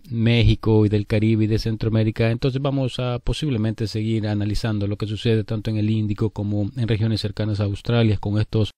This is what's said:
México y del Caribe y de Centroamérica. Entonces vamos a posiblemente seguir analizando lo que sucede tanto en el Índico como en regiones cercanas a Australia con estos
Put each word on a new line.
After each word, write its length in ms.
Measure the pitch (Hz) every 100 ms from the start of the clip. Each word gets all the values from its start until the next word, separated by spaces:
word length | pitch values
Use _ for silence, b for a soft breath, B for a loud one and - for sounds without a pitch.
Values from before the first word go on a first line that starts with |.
| -
México 760 | 117 113 117 110 107 113 110
y 60 | 107
del 160 | 107 104
Caribe 380 | 107 110 110
y 20 | 107
de 120 | 107
Centroamérica. 720 | 113 110 110 110 110 107 113
Entonces 300 | 117 139 131
vamos 380 | 139 139 127 -
a 220 | 123 123
posiblemente 680 | - 127 156 113 110 107 110
seguir 420 | 113 110 113 104
analizando 580 | 107 104 104 113 107 101
lo 120 | 104
que 80 | 104
sucede 380 | 107 120 110
tanto 260 | 101 110 110
en 80 | 107
el 100 | 107
Índico 400 | 110 107 101 110
como 420 | - 104 104 101 123
en 120 | 113
regiones 340 | 107 110 107
cercanas 380 | 101 - 107 104
a 40 |
Australia 540 | 101 98 - 117 113 98
con 200 | 104 104
estos 320 | 107 110 104